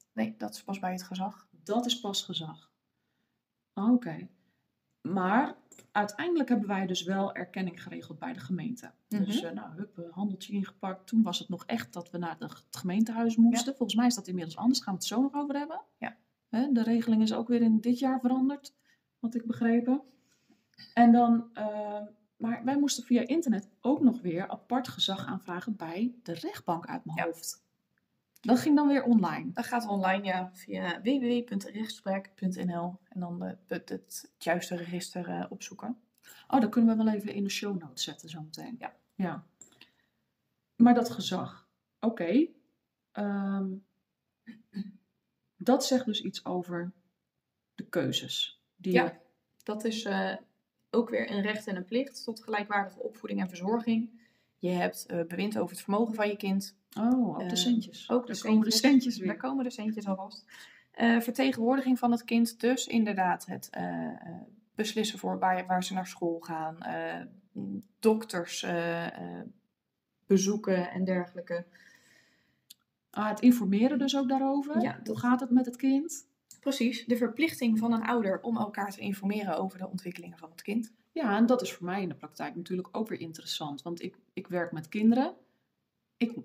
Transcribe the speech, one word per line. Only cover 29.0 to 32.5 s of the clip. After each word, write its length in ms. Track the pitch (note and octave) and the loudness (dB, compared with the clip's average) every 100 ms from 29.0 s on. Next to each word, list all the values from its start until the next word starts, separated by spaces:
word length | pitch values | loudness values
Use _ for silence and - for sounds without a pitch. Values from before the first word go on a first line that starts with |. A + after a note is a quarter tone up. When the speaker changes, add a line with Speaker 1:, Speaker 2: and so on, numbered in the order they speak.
Speaker 2:
online. 480 | A#3+ A3+ F3 D3+ E3+ | 6 6 4 0 -6
Speaker 1:
Dat 140 | F3+ A#3 | -6 -4
gaat 200 | A#3+ G#3+ | -4 -2
online, 380 | G3+ F#3 F#3+ | 0 2 2
ja, 260 | G3 F#3 F#3 | 0 -2 -4
via 480 | - - F#3 F#3 F3 | -10 -10 -6 -4 -2
w 40 | |
w 160 | G#3+ C#4 | 0 0
w 220 | A#3+ A#3+ | 2 0
punt 200 | A#3+ G3 | -2 -6
rechtspraak 680 | - G#3 A3 - G3+ G3 G3 | -6 -8 -8 -8 -4 -4 -6
punt 220 | _ F#3+ | _ -4